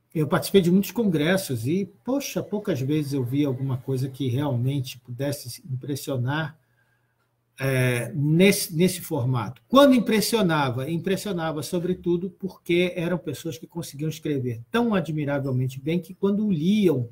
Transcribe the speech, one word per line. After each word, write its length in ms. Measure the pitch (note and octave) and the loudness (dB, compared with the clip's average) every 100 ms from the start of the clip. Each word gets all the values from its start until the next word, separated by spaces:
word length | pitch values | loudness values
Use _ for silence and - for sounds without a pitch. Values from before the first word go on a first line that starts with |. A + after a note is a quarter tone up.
| _ | _
Eu 140 | E3 D3+ | -2 0
participei 340 | F3+ - G3 | 0 4 4
de 80 | F3 | 6
muitos 220 | F#3 F#3+ | 4 2
congressos 760 | A#3 G#3+ D#3 D3+ F#3+ - A#2+ A#2+ | 0 0 2 2 2 0 -4 -2
e, 200 | F#3 - - | -2 -4 -10
poxa, 400 | - C#4 - F3+ | -4 -4 -2 -6
poucas 380 | - G#3 G#3 C#3 | -4 -4 -2 -2
vezes 320 | C3+ D3+ C#3 | 0 -2 0
eu 100 | C#3 | -2
vi 220 | A#2+ C#3 C#3+ | -2 0 0
alguma 320 | B2+ C3+ B2+ | 0 -4 -4
coisa 320 | - C3 C3+ | -2 -4 -4
que 180 | - C3 | -4 -2
realmente 720 | B2+ D3 A#2+ B2+ C#3+ B2+ - | -2 0 0 0 -2 -4 -10
pudesse 640 | - A#2+ C#3+ - B2 - E3 | -12 -6 -4 -4 -8 -14 -10
impressionar, 960 | C3 C#3 C3+ - C3 B2 D3+ D#3 - _ _ _ _ _ _ _ _ _ - | -8 -6 -8 -4 -4 -2 -2 -4 -10 _ _ _ _ _ _ _ _ _ -6
é, 520 | C3+ B2+ B2+ A#2+ A#2 C#3+ | 0 2 2 0 -2 -2
nesse, 580 | D3 D#3+ G3 G3 - D#3+ | 2 6 6 4 0 2
nesse 260 | F3+ F3+ | 2 0
formato. 600 | - D3+ B2 B2+ F#3+ - - | -4 -2 0 0 -4 -8 2
Quando 260 | B3+ C#4 | 8 8
impressionava, 960 | B3+ G3 G#3+ - A3 F#3 D#3 C3+ A#2 C#3 | 6 4 2 2 2 2 2 0 -2 -4
impressionava 720 | E3+ G3+ F#3 G#3 F3 D#3+ D3+ | -4 -2 -2 -2 -4 -4 -4
sobretudo 680 | - F3+ F3+ F3+ F3 F3 F#3 | -4 -4 -2 -2 0 0 -2
porque 600 | - F#3+ - - F3 F3+ F3+ | -8 -10 -8 0 2 2 0
eram 240 | E3 F3+ | -2 -2
pessoas 380 | D#3+ C3 E3 - | -4 -8 -8 -10
que 100 | - | -12
conseguiam 420 | E3+ - C#3 D#3 | -12 -10 -6 -6
escrever 520 | D#3 D#3 C#3+ B2 A2+ - | -6 -4 -2 -2 -6 -4
tão 240 | A#3 A#3+ G3 | 0 2 0
admiravelmente 840 | D#3+ D#3 C#3+ C#3+ C3+ B2+ B2+ C3 | 0 -4 -2 -2 -2 -2 -2 -4
bem 200 | D3 F3 | -4 -4
que 140 | E3+ | -4
quando 360 | - G3 G3+ G#3+ | -4 -2 0 0
liam 600 | D#3+ E3+ G#3+ F#3 C3+ A2+ | 0 2 4 4 2 -2